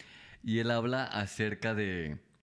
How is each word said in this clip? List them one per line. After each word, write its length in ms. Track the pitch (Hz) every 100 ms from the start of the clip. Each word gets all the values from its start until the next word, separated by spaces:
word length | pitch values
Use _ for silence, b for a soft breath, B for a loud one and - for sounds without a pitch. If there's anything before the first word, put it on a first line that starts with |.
| B B B B
y 180 | 113 113
él 120 | 117
habla 320 | 117 120 127
acerca 680 | 131 107 101 - 107 104 113 107
de, 420 | 101 90 78 76 - _ _